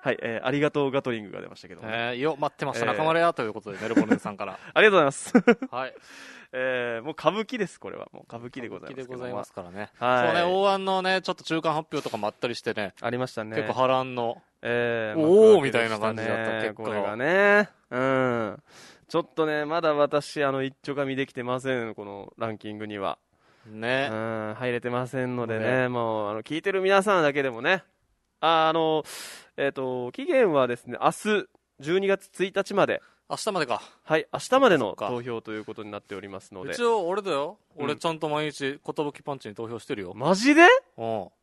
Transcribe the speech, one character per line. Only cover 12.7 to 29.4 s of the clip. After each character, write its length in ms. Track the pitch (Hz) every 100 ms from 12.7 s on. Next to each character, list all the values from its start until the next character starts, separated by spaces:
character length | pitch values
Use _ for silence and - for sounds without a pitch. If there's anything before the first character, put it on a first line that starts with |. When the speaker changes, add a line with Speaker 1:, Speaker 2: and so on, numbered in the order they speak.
Speaker 2:
ね。 200 | 107 98 -
Speaker 1:
あ 80 | 117
り 80 | 123
ま 100 | 127
し 60 |
た 100 | -
ね。 100 | 107 110
Speaker 2:
結 120 | 107
構 60 |
波 140 | 120 127
乱 280 | 131 131 123
の。 260 | 117 - _ _
Speaker 1:
え 520 | 117 120 120 117 110 160
ー、 20 |
Speaker 2:
お 380 | 156 196 220 202
ー、 0 |
Speaker 1:
幕 140 | 135
開 0 |
け 80 | 120 117
で 60 | 107
し 40 |
た 80 | 110
ね、 0 |
Speaker 2:
み 60 | 110
た 0 |
い 0 |
な 0 |
感 0 |
じ 80 | 113
だ 80 |
っ 40 | 113 113
た、 60 | 110
結 120 | 110 107
果。 80 |
Speaker 1:
こ 60 | 110
れ 100 | 104
が 160 | 101 107
ね。 520 | 135 185 202 208 208 _ _
う 100 | 123
ん。 640 | 131 131 131 117 110 - _ - - - _
ち 80 | 160
ょ 20 |
っ 140 | 165
と 120 | - 156
ね、 200 | 151 147
ま 160 | 165
だ 120 | 160
私、 520 | 147 147 147 - - 143
あ 80 |
の、 100 | 135
一 100 | 135 -
丁 120 | -
噛 120 | 139 139
み 120 | 135
で 80 | 135
き 80 |
て 100 | -
ま 160 | 120 127
せ 240 | 131 127
ん、 100 | 113
こ 120 | 104 101
の 280 | 101 98 -
ラ 140 | 113
ン 60 | 107
キ 140 | 107
ン 60 | 104
グ 100 | 107
に 120 | 104
は。 200 | 92 - _ _ _ _ 113
Speaker 2:
ね。 420 | 110 113 131 143
Speaker 1:
う 60 | 110
ん、 400 | 113 110 107 110
入 160 | 127
れ 80 | 120
て 100 | 123
ま 180 | 123 127
せ 180 | 131 127
ん 100 | 123
の 100 | 113
で 140 | 110
ね、 220 | 110 127
Speaker 2:
ね。 80 | 127
Speaker 1:
も 380 | 123 113 110 104
う、 20 |
あ 40 | 107
の、 80 |
聞 140 | - 151
い 40 |
て 100 | 196
る 80 | 190
皆 220 | 190 196
さ 160 | 196 190
ん 40 |
だ 100 | 147
け 100 | 143
で 60 | 135
も 120 | 113
ね。 220 | 139 185 - _ _ _ _ _
あ、 300 | 156 165 160
あ 40 |
の、 300 | 160 160 156 - - - -